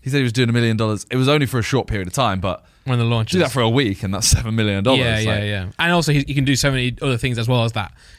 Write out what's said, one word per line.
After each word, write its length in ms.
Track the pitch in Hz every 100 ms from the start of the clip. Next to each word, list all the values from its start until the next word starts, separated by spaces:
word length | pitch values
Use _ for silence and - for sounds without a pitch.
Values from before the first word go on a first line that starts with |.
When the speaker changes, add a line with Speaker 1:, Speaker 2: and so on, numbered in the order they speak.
Speaker 1:
He 80 | 131
said 60 | 143
he 40 |
was 80 | 127
doing 180 | 117 117
a 20 |
million 240 | 120 117 110
dollars. 300 | 110 104 -
It 60 | 127
was 120 | 131
only 180 | 151 131
for 120 | 127
a 20 |
short 240 | 104 131 -
period 220 | 107 92
of 40 |
time, 280 | 139 117 95
but 260 | 92 - _ _
Speaker 2:
When 140 | 131 123
the 60 |
launch 260 | 117 117 110
Speaker 1:
do 80 | 180
that 80 | 147
Speaker 2:
is. 60 |
Speaker 1:
for 100 | 131
a 80 | 113
week 320 | 123 117 95
and 100 | 98
that's 140 | 98 -
seven 280 | - 117 113
million 260 | 107 98
dollars, 140 | 113 135
Speaker 2:
Yeah, 200 | 120 110
yeah, 100 | 110
Speaker 1:
like 80 | 104
Speaker 2:
yeah. 220 | 104 101 90 -
And 140 | 170
also 200 | 175 156
he, 120 | 143 143
he 80 |
can 100 | 139
do 120 | 135 131
so 140 | 143
many 240 | 131 123 120
other 160 | 143 120
things 220 | 131 117
as 80 | 117
well 140 | 123
as 100 | 117
that. 200 | 113 92 - -